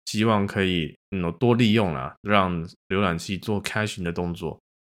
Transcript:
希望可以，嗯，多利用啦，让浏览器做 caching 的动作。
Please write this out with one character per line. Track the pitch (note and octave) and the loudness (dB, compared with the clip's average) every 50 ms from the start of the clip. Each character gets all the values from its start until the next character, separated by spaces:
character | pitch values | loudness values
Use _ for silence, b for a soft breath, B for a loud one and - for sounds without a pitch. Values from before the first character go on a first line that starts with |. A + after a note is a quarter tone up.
| _ | _
希 | - - G#2+ G#2+ | -6 -2 0 2
望 | A2+ A2 G#2 G2 | 4 4 2 2
可 | G2+ - G#2 | 0 0 0
以， | F#2+ F#2 F2+ F2 D#2 C#2 - - _ _ | 0 2 2 0 -2 -4 -8 -14 _ _
嗯， | - F#2+ F2 E2+ E2 - | -6 -4 -2 -4 -2 2
多 | B2 A#2+ A#2+ | 2 4 4
利 | A#2 B2 G#2+ | 4 4 4
用 | G#2+ A2+ G#2 F2+ D2+ | 4 4 2 0 -2
啦， | C2 C2 D2+ - - | -4 -6 -8 -10 -10
让 | - G2+ G#2 G2+ F#2+ F2+ F2 E2+ D#2+ E2 - _ _ _ | -4 2 2 2 2 2 0 -2 -4 -6 -10 _ _ _
浏 | F#2+ G2 | 0 0
览 | G#2 F#2 E2+ E2 | 2 0 0 -2
器 | - - G2 F2 | -4 -6 -6 -6
做 | - - G#2+ G2 G2+ | -4 -2 -2 -2 -2
caching | - - A2 G#2+ G#2 - - F2+ | -4 -4 -2 -4 -4 -4 -6 -6
的 | E2+ | -4
动 | E2+ F2+ F2 F2 E2+ | -4 -4 -4 -4 -4
作。 | E2+ F2 D#2 - - _ _ _ _ _ | -6 -6 -8 -8 -10 _ _ _ _ _